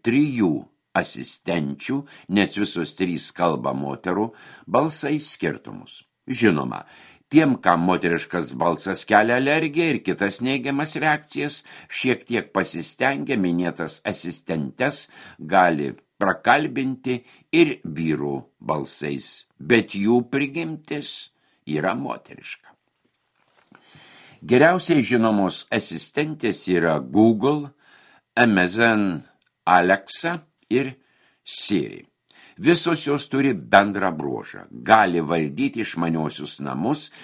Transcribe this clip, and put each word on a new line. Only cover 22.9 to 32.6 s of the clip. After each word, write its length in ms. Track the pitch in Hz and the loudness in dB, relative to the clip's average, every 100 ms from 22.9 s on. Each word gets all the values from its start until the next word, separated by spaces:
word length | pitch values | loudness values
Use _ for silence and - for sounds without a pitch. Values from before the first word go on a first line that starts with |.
| _ _ _ _ _ _ _ _ - _ - - - - - | _ _ _ _ _ _ _ _ -20 _ -20 -20 -20 -20 -18
Geriausiai 600 | - 123 156 180 - 160 113 | 2 6 6 4 2 2 4
žinomos 600 | 120 113 104 92 - - | 2 2 2 2 -2 -4
asistentės 960 | 113 - 82 - - 151 156 113 - - | -4 -4 -6 -6 -4 -4 -4 -4 -2 0
yra 300 | 90 85 76 | 2 2 0
Google, 720 | 64 95 113 107 127 151 147 - _ - _ _ _ - | 0 4 6 4 0 -2 -6 -16 _ -20 _ _ _ 2
Amazon 840 | 120 95 90 104 117 110 98 80 - _ _ _ - | 4 4 2 2 2 2 0 -4 -10 _ _ _ 2
Alexa 720 | 90 90 98 - - 165 175 - _ - | 4 4 2 0 -4 -2 -6 -10 _ -2
ir 240 | 123 135 131 _ _ _ _ - | -2 -2 -8 _ _ _ _ -8
Siri. 540 | - - 98 58 50 - _ _ _ - | -2 0 0 -2 -8 -20 _ _ _ -20
Visos 460 | - | -2